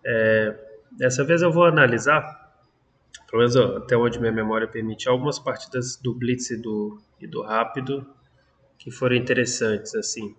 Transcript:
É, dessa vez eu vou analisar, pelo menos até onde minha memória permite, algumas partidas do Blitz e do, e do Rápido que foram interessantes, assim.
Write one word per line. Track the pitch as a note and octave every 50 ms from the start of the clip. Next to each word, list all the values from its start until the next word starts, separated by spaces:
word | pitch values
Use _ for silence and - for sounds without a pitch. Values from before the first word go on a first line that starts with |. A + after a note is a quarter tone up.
| _
É, | - A#2+ A2+ A2 A2 A2 A2 G#2+ G#2+ G#2+ - - - - - _ _ -
dessa | - C3 B2+ B2+ B2+ C#3+
vez | D#3 E3+ E3+ E3+
eu | F3 D#3+
vou | E3+ F3
analisar, | E3+ D#3 D3+ C#3 A#2+ A#2 A2+ A2 C#3 D3+ D3+ - - - - - _ _ _ _ _ _ _ _ _ _ _ _ _ _ - _ _
pelo | - A2+ A#2+
menos | A#2+ A#2+
até | C3 A#2 G2 G2 G2+ G#2+ - B2 A#2
onde | A#2 A#2+ A2+ -
minha | A#2 A2+ A2+
memória | A2+ A2 G#2+ A2 A2 A2+
permite, | A2 - A#2 A2 A2 A2 G#2 - B2+
algumas | B2 B2+ B2+ D3 C#3 -
partidas | - C3+ B2 - - - - B2+ B2 B2+ -
do | - - B2+ A#2
Blitz | B2 A#2+ A#2+ B2+ B2+ - -
e | B2
do, | A2 A2+ A2 G#2+ G#2+ G#2 G#2 G#2+ - _ _ _ _
e | -
do | - - A2 G#2+
Rápido | G#2+ A2 A2 A#2 - - C#3 B2+ C3+ C#3 C#3 B2+ - - _ _ _ _ _ _ _ _ _ _ _ _ _
que | - C3
foram | B2 - C3 B2+ B2
interessantes, | B2 A#2+ - B2 B2 A#2+ A#2+ - - A#2+ A2 G#2+ G2+ - - -
assim. | A2+ G#2 - - A#2 G#2+ G2+ -